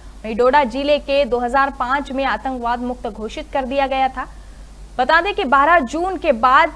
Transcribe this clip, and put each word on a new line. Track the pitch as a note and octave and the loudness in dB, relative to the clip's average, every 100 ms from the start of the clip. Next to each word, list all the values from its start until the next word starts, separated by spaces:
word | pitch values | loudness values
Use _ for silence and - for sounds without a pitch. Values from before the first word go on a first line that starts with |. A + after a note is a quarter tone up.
| - - | -20 -14
वहीं | A3 A3+ | -10 0
डोडा | B3 C#4+ | 4 4
जिले | C4+ B3 C#4 D4 | 2 -2 0 0
के | - C#4 | 2 0
दो | C4+ A#3+ | 2 0
हज़ार | A#3+ C4+ C#4 | 0 2 0
पाँच | C#4 B3 C#4 C#4 | -2 -2 -2 -2
में | C4 | -4
आतंकवाद | C4+ D#4 C4+ B3+ A#3 A#3+ | -2 -2 -4 -6 -4 -4
मुक्त | B3 B3 A#3+ | -4 -6 -8
घोषित | G#3+ A3 D#4 D4+ | -8 -10 -10 -6
कर | C#4+ | -4
दिया | C4 C#4 C4+ | -2 0 0
गया | C4+ C4 | 0 -2
था। | C4 C#4 - - - - - - - | -2 -12 -14 -20 -20 -20 -20 -12 -2
बता | B3+ D#4+ | 4 4
दें | F4+ | 2
कि | G4+ | -2
बारह | D#4+ C#4 D4 E4+ | 0 2 4 4
जून | A#3+ D#4 F#4 F#4 | 2 -4 -4 -2
के | E4+ | 0
बाद | A#3 B3+ C#4 E4 | 2 4 4 4